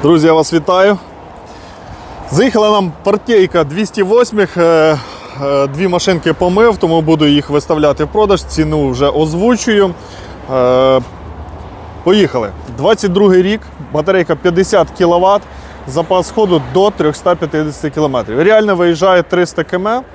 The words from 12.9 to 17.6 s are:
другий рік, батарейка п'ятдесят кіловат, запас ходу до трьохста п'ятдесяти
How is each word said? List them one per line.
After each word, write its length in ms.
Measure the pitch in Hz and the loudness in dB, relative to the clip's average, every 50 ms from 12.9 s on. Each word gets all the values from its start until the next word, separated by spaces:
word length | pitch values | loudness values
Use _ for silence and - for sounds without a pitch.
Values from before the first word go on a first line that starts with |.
| 226 - - 202 175 | 0 0 0 -2 0
другий 300 | 196 208 202 185 180 185 | 2 4 4 4 4 2
рік, 180 | 190 214 220 - - - - 151 - - | 2 -2 -4 -6 -14 -18 -18 -18 -6 -6
батарейка 440 | 151 151 175 190 190 170 - 165 | -4 -2 0 0 0 0 0 -4
п'ятдесят 520 | 135 - 180 170 170 190 - - 208 214 - | -2 -2 0 0 0 0 2 2 0 0 0
кіловат, 520 | - - 185 170 170 175 180 190 202 208 - - - - - - - - - | 0 0 0 2 2 2 2 2 2 0 -2 -6 -20 -20 -18 -18 -20 -18 -14
запас 440 | 147 131 160 160 165 185 185 170 - | -6 -4 -4 -2 0 0 0 0 -2
ходу 320 | - - 220 190 180 160 135 123 127 | -2 -2 0 2 2 0 0 0 0
до 160 | 180 196 214 | 2 2 2
трьохста 440 | 208 - 170 151 143 - - 180 175 | 0 0 -2 -2 -2 -2 -2 -2 -2
п'ятдесяти 560 | - 170 147 143 156 | 0 -4 -4 -4 -4